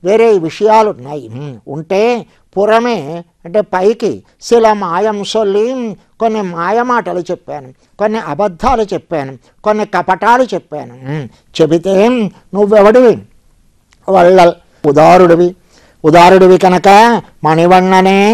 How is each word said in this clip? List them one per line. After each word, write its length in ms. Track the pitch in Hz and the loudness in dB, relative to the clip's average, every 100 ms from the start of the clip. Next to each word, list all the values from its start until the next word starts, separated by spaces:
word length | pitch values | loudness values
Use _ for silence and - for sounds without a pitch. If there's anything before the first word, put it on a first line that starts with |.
వేరే 240 | 175 220 226 202 | 0 0 2 0
విషయాలు 500 | 160 - 208 220 214 | -4 -4 0 2 0
ఉన్నాయి. 360 | 143 127 147 117 | -4 -12 -14 -14
ఉమ్, 200 | 117 147 120 - | -16 -16 -16 -16
ఉంటే 260 | 143 160 190 226 240 - _ _ - | -14 -6 -4 -2 -4 -10 _ _ -6
పురమే 420 | 208 220 240 226 151 170 170 _ | 0 0 -2 -6 -8 -14 -16 _
అంటే 180 | 170 196 208 | -8 -6 -4
పైకి 360 | 185 190 233 214 104 _ _ - | -2 -2 -2 -6 -8 _ _ -2
శిల 200 | 233 220 214 | 0 2 -2
మాయం 360 | 190 170 214 208 | -4 -4 -4 -4
సొల్లి 400 | 196 220 214 202 226 262 233 175 _ _ | -6 -4 -2 -2 -4 -6 -10 -12 _ _
కొన్ని 240 | 226 220 190 | -6 -4 -8
మాయమాటలు 720 | 170 170 220 247 240 180 175 175 | -6 -4 -4 -2 -4 -4 -8 -8
చెప్పాను, 400 | 175 - 147 131 _ _ _ | -12 -10 -16 -16 _ _ _
కొన్ని 220 | 208 214 160 | -6 -4 -8
అబద్ధాలు 520 | 147 208 170 240 254 208 | -6 -6 -2 -2 -2 -4
చెప్పాను, 400 | 180 _ 160 135 135 _ _ | -8 _ -10 -8 -14 _ _
కొన్ని 200 | 214 214 208 | -4 -4 -4
కపటాలు 500 | 185 180 185 208 240 | -6 -4 -2 0 0
చెప్పాను. 500 | 254 180 156 147 127 120 131 | 0 -6 _ -16 -16 -18 -12
ఉమ్, 140 | 156 127 _ _ | -10 -10 _ _
చెబితే 400 | - 160 165 180 185 220 247 202 - _ | -2 0 0 -2 0 0 0 -4 -8 _
నువ్వెవడివి? 600 | 185 208 214 202 240 247 165 202 _ _ _ _ _ _ _ - | -2 2 4 4 4 4 0 -6 _ _ _ _ _ _ _ -2
వళ్ళల్ 460 | 190 175 185 175 165 _ _ | 2 4 4 4 0 _ _
ఉదారుడివి, 640 | 151 139 160 180 180 165 175 175 _ _ _ _ | -2 2 4 6 4 4 0 -4 _ _ _ _
ఉదారుడివి 540 | 160 165 175 190 185 180 | 2 4 6 6 4 4
కనుక 300 | 185 180 196 202 233 226 - _ | 2 2 4 4 4 0 -6 _
మణివణ్ణనే 760 | 147 160 175 185 185 190 190 196 202 | -2 0 4 2 4 2 2 2 2